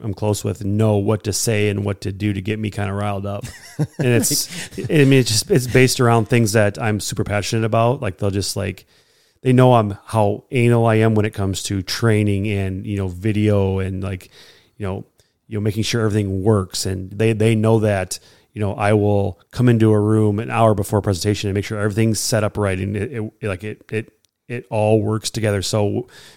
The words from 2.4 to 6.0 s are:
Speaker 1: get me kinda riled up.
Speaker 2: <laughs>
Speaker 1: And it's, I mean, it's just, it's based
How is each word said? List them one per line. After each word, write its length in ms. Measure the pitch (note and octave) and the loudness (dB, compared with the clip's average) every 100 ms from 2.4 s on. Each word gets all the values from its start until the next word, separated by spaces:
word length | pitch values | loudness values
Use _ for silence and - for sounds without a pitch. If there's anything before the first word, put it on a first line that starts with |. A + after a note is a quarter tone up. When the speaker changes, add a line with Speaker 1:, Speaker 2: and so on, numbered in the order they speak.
Speaker 1:
get 160 | F#2+ G#2+ | -4 -6
me 140 | G#2 | -6
kinda 200 | G#2 G2 | -6 -6
riled 340 | G2+ G#2 G2 G2+ | -4 -4 -6 -6
up. 180 | G2+ B2+ | -8 -10
Speaker 2:
<laughs> 40 | - - - D#3 - | -16 -16 -6 -6 -2
Speaker 1:
And 80 | B2+ | 2
it's, 420 | A#2+ - - - E3+ - - - | 2 2 -2 -4 -10 -10 -10 0
I 160 | D#3 C3+ | 4 6
mean, 80 | |
it's 160 | C3+ A#2+ | 6 4
just, 220 | G#2+ - | -2 0
it's 160 | C3 B2 | 0 2
based 320 | C3 B2+ - | 4 4 4